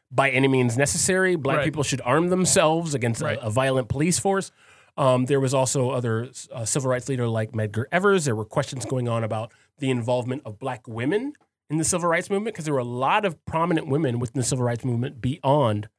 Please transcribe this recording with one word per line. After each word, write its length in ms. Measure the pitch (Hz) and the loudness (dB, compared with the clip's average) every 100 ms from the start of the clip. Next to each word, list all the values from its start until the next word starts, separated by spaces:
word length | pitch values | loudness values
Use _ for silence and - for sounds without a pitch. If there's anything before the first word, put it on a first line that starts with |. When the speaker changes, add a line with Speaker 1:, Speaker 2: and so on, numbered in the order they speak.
| _ | _
Speaker 1:
by 220 | 127 139 | 0 2
any 160 | 127 135 | 4 4
means 280 | 131 123 113 | 4 2 2
necessary. 560 | 143 165 - 185 185 175 | 0 2 2 2 2 0
Black 220 | 131 151 | 0 0
Speaker 2:
Right. 80 | 135 | 0
Speaker 1:
people 180 | 139 | -2
should 180 | 131 127 | -2 -2
arm 260 | 123 147 175 | 2 2 2
themselves 680 | 185 170 190 156 165 165 139 | 2 4 4 4 2 0 -2
against 260 | 117 110 | -2 -2
Speaker 2:
Right. 160 | 151 139 | -4 -4
Speaker 1:
a, 60 | 113 | -2
a 40 | |
violent 360 | 113 135 131 110 | 0 2 0 0
police 300 | 131 170 170 | 0 0 0
force. 320 | 196 196 185 - _ - _ - | 0 -2 -4 -12 _ -20 _ 0
Um, 280 | 135 127 127 | 4 4 4
there 120 | 139 | 2
was 140 | 131 | 2
also 380 | 135 127 139 123 | 2 0 0 0
other, 380 | 131 120 113 127 - - | -2 -2 -2 -4 -12 -14
uh, 140 | 120 110 | -10 -4
civil 240 | 151 131 | -2 0
rights 180 | 127 131 | -2 -2
leader 200 | 127 120 | -2 0
like 240 | 113 110 | 0 -2
Medgar 340 | 110 107 101 - | -2 -2 -4 -2
Evers. 340 | 170 202 196 143 | 2 4 4 2
There 100 | 110 | -2
were 100 | 107 | -2
questions 380 | 156 131 131 | -2 -2 -6
going 240 | - 131 120 | -4 -4 -2
on 160 | 117 | -2
about 280 | 110 110 113 _ _ _ | -2 -6 -8 _ _ _
the 140 | 131 | -2
involvement 500 | 127 117 123 120 131 | 0 0 -2 -2 -6
of 140 | 113 101 | -10 -10
black 300 | 131 120 - | -10 -10 -10
women 460 | 113 127 208 277 - _ _ - | -6 -2 -2 -4 -10 _ _ -6
in 80 | 156 | -2
the 60 | |
civil 260 | 156 180 170 | -2 0 0
rights 220 | 170 180 | 0 0
movement, 240 | 196 220 202 | -4 -4 -6
'cause 100 | 156 | -2
there 80 | |
were 60 | 135 | -2
a 40 | |
lot 420 | 120 123 135 208 202 | -2 -2 0 2 0
of 180 | 151 - | -4 -4
prominent 400 | 160 170 160 - | -2 0 0 0
women 320 | 139 143 120 | 0 0 0
within 220 | 120 139 | -2 -2
the 60 | 117 | -2
civil 200 | 131 120 | 0 0
rights 180 | 120 | -2
movement 380 | 131 120 135 131 | -2 -2 -2 -4
beyond 680 | 123 139 135 147 117 104 104 | -4 -2 2 4 2 0 -4